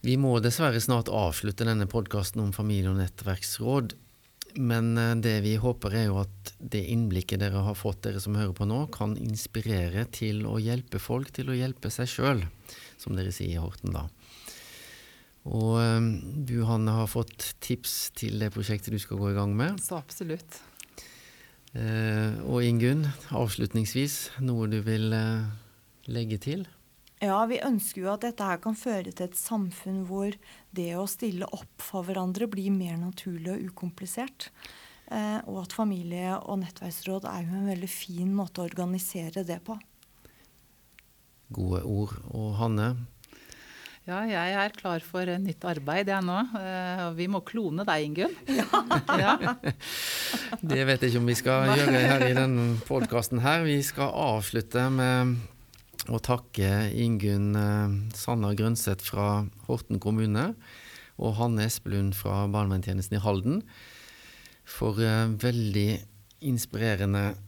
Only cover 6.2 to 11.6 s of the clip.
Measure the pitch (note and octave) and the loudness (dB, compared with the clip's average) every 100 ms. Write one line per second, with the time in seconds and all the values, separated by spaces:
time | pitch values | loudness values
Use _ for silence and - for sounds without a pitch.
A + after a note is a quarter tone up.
6.2 | G2+ - - - - G#2+ F#2 A#2 A2+ F#2 | -2 -6 -16 -12 -4 -4 0 0 2 0
7.2 | - G2 G2+ G2 G2 G2+ G#2 F#2+ G#2+ G2 | 0 0 0 2 0 0 -4 -2 -4 -4
8.2 | F#2+ G#2 G#2 F#2 G2+ A#2 D3+ - G#2 A2 | -2 0 0 0 0 0 -2 -2 -2 -2
9.2 | A#2 G#2+ - A2+ A2 G2+ F2 F#2 A#2+ - | -2 -4 -4 -6 0 0 2 0 -4 -4
10.2 | A2 G#2+ G#2+ A2 A2 B2 A#2+ G2+ - A#2+ | -4 -2 -2 -2 0 -2 -2 -8 -4 -4
11.2 | C3+ - C3+ B2+ | -4 -6 -4 -2